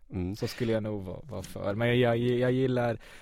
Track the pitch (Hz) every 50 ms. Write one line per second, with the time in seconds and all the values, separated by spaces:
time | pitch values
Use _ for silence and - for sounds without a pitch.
0 | - - - 92 90 90 98 - - 110 - - 123 113 113 110 107 107 107 104
1 | 95 92 - - - - 101 95 95 92 - - 95 98 101 113 117 120 120 123
2 | 123 120 117 117 120 123 123 120 123 127 127 127 131 131 127 123 120 120 113 -
3 | - - - -